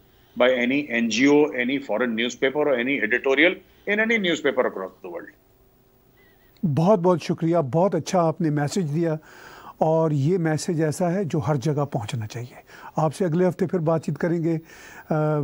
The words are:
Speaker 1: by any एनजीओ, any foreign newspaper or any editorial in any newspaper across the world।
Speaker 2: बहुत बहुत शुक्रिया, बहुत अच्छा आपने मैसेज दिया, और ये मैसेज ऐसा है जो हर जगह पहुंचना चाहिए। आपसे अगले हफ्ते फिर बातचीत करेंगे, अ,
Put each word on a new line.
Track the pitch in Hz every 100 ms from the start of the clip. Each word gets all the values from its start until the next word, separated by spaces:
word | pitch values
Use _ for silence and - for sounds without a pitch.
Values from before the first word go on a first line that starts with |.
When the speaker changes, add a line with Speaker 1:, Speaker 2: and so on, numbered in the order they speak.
| _ _ _ 117
Speaker 1:
by | 123 127
any | 123 139 147
एनजीओ, | 117 117 110 143 147 147
any | 127 123 139 -
foreign | 107 123
newspaper | 110 120 - 135 147 147
or |
any | 127 123 139
editorial | 107 120 135 135 170 190 - _ -
in | 208
any | 220 233
newspaper | 180 160 147 123
across | 117 98 92 -
the | 90
world। | 85 - - _ _ _ _ _ _ _ _ _ _ _ _
Speaker 2:
बहुत | 175 131 170 214
बहुत | 180 175
शुक्रिया, | - 160 165 170
बहुत | 139 160 190
अच्छा | 170 - 190
आपने | 165 151 160
मैसेज | 147 143 208
दिया, | 160 151 170 156 - - - - - -
और | 160 160 160
ये | 147 139 190
मैसेज | 160 156 - 160
ऐसा | 156 - 180
है | 180
जो | 175 165
हर | 123 147
जगह | 151 143
पहुंचना | 143 147 107 120 107
चाहिए। | 120 120 - - - - -
आपसे | 156 -
अगले | 185 165
हफ्ते | 185 175 151
फिर | 185
बातचीत | 156 165 170 147
करेंगे, | 175 170 160 160
अ, | 160 - - - - 156 151 151